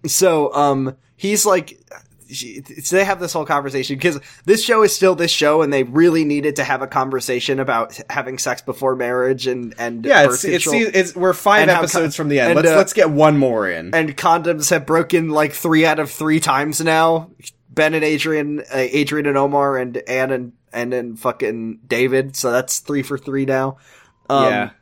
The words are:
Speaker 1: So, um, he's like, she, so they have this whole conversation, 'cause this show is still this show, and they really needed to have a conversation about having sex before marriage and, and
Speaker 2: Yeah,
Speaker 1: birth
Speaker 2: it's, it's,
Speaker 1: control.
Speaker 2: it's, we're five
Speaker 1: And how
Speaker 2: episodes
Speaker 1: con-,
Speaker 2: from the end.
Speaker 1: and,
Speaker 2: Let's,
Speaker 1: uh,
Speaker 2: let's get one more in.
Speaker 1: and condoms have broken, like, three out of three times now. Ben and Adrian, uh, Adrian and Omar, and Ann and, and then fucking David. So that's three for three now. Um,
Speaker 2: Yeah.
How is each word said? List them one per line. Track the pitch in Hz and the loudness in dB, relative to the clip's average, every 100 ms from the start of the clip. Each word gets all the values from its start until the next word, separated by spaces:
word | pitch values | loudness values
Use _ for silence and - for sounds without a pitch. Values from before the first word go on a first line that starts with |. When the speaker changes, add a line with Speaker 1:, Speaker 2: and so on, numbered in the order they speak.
| 160 | -4
Speaker 1:
So, | - 185 160 143 | 2 2 2 0
um, | 139 143 135 131 131 _ _ | 2 2 2 -2 -8 _ _
he's | 196 208 208 | -2 0 2
like, | 185 - - _ - _ _ _ | 0 -2 -20 _ -20 _ _ _
she, | 135 123 104 143 - | -14 -14 -16 -18 -12
so | - 185 | -2 0
they | |
have | 196 185 | 0 -2
this | 175 | -4
whole | 170 151 | -6 -2
conversation, | 147 139 135 127 135 | -2 -2 -6 -6 -2
'cause | 175 143 - - | -2 -2 -12 -12
this | - 220 | 0 0
show | 226 220 | 2 2
is | 208 | 2
still | - 185 | 4 2
this | 170 170 | 2 -2
show, | - 147 156 | 0 2 2
and | 151 | 2
they | 139 | 0
really | 127 139 175 165 151 | 0 4 4 4 0
needed | 147 147 143 | 0 -2 -2
to | |
have | 135 127 | -4 -4
a | 131 | -2
conversation | 131 131 131 - 123 - 135 | -2 0 -2 -2 -4 -2 -2
about | 131 117 113 - - | 0 -2 -2 -8 -8
having | 147 127 131 | -6 -6 -6
sex | - 123 | -6 -6
before | - 127 135 | -8 -4 -2
marriage | 127 120 127 127 131 127 | -2 -2 -2 0 -2 -4
and, | 127 120 110 | -6 -8 -8
and | 117 117 | -8 -6
Speaker 2:
Yeah, | 113 254 143 | 2 6 6
Speaker 1:
birth | |
Speaker 2:
it's, | 123 | 4
it's, | 196 175 | -2 -2
Speaker 1:
control. | 160 240 220 | 0 0 2
Speaker 2:
it's, | 190 175 180 | 0 0 0
we're | 185 | 0
five | 175 202 208 | 0 2 4
Speaker 1:
And | - | 4
how | 175 | 2
Speaker 2:
episodes | 165 175 160 | 2 0 -2
Speaker 1:
con-, | - | -2
Speaker 2:
from | 147 | -2
the | 143 | 2
end. | 127 | 4
Speaker 1:
and, | 170 | 4
Speaker 2:
Let's, | 165 | 6
Speaker 1:
uh, | 160 | 4
Speaker 2:
let's | 190 | 4
get | - 170 | 2 2
one | 147 156 151 | 6 4 6
more | 131 113 98 | 2 0 -2
in. | 82 85 | -4 -2
Speaker 1:
and | 160 156 139 | -2 -2 -2
condoms | 180 170 165 170 147 | 0 2 0 -2 0
have | 165 | -2
broken, | 135 160 170 175 165 | 2 0 2 0 0
like, | 151 151 | 0 -2
three | - 170 160 160 | -2 0 4 4
out | 156 | 2
of | 147 | -4
three | - 156 156 | -4 0 0
times | 160 135 147 147 | 0 -2 -2 -2
now. | 165 160 165 165 165 _ - _ _ | 0 2 2 0 -4 _ -20 _ _
Ben | - 156 | 0 0
and | 160 | 2
Adrian, | 151 151 156 156 147 147 | 0 0 0 -2 -2 -6
uh, | - 135 | -6 -4
Adrian | 127 135 143 151 143 | -2 0 0 -2 0
and | 139 | 0
Omar, | 139 143 139 131 | 2 2 0 -2
and | 127 120 - | -4 -8 -4
Ann | 127 131 | -2 -2
and, | 131 123 _ _ | -2 -6 _ _
and | 117 120 | -8 -4
then | 127 123 110 | -4 -6 -6
fucking | 127 117 107 110 113 - - | -6 -2 -4 -4 -8 -12 -6
David. | 117 127 131 135 135 | -2 2 0 -2 -4
So | 127 | -2
that's | 120 127 - | -2 -2 -8
three | - 147 | -4 -6
for | 131 135 | -4 -8
three | - 135 | -6 -4
now. | 135 131 135 135 _ - _ _ _ | -2 -2 -2 -6 _ -20 _ _ _
Um, | 139 131 | 2 2
Speaker 2:
Yeah. | 104 101 _ | 0 -4 _